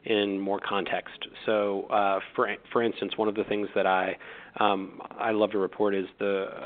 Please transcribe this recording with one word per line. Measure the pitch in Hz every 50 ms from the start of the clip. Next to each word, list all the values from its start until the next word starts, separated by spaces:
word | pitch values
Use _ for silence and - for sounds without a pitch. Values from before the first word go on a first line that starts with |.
| -
in | - 113 104 104 101 98 98
more | 98 98 101 98
context. | - - 101 98 85 - 95 90 - - - - - - - - - 113
So, | 110 104 104 101 98 98 - -
uh, | - 104 101 98 98 95 - - -
for, | - 120 101 104 - - -
for | - 123 117
instance, | 113 - - - 98 - -
one | 107 107
of | 101
the | 107 98
things | - 104 104 101 95 -
that | 101 95 95
I, | 92 92 92 95 92 - - - - - - - - -
um, | 107 101 98 95 95 92 - - - - - 113
I | 113 113
love | 107 104 107 101 110
to | 98
report | 95 90 - - 107 101 98
is | 98 92 - - -
the | 104 101 98 95 95 - - - -